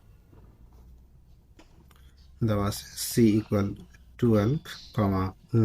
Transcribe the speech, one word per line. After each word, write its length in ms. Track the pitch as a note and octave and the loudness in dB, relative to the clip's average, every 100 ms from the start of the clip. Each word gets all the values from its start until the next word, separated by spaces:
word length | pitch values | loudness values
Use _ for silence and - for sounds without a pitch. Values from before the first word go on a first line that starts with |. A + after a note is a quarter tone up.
| - - - - - - - - - - - - - - _ - - - - - - - - - A2+ | -20 -20 -20 -20 -20 -20 -20 -20 -20 -20 -20 -20 -20 -20 _ -20 -20 -20 -20 -20 -20 -20 -16 -4 -2
দেওয়া 180 | G#2 G2+ | 0 -2
আছে 120 | - - - - | -6 -12 -12 -4
C 20 | B2 A2+ G#2+ | 2 4 4
equal 280 | - G#2 G2 - - - - - | 0 -2 -2 -6 -18 -20 -18 -2
twelve, 440 | A#2+ G#2+ G#2 D#3+ - - - - G2 F#2+ F#2+ - - A#2 | 2 2 2 -2 -8 -20 -10 -4 -2 0 -4 -8 -2 2